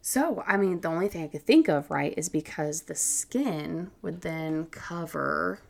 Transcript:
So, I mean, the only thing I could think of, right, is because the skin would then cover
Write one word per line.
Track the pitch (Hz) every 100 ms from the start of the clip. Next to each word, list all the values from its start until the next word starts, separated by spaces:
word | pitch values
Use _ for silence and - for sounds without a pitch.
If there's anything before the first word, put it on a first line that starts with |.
So, | - 254 320 196 151
I | 202
mean, | 196 175
the | 165
only | 165 196
thing | 175
I | 151
could | 151 -
think | 320 311
of, | 147 143
right, | 147 143 -
is | 160
because | 160 156 - 151 156
the | -
skin | 156 - - - 247 277 156 151 165 180 -
would | 180 170
then | 175 160 160 156 160
cover | - - 170 160 156 139 151 175 196